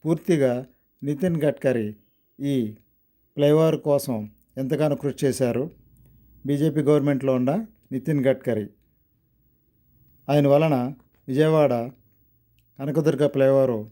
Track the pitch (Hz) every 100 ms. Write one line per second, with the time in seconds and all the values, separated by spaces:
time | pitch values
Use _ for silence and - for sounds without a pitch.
0 | 156 165 - 160 131 120 139 _ _ _
1 | 139 151 185 165 147 135 139 123 107 104
2 | _ _ _ _ 143 135 110 107 _ _
3 | _ _ _ - 143 156 160 156 151 143
4 | 139 113 104 _ _ - 135 151 151 143
5 | 143 135 143 127 127 113 156 - _ _
6 | _ _ _ _ 139 143 156 151 135 147
7 | 143 135 131 127 127 180 220 _ _ 131
8 | 156 147 135 127 - 107 101 _ _ _
9 | _ _ _ _ _ _ _ _ _ _
10 | _ _ - 147 139 143 160 135 123 147
11 | _ _ - 131 156 160 143 120 120 -
12 | _ _ _ _ _ _ _ - 139 147
13 | 156 139 147 139 135 135 131 110 110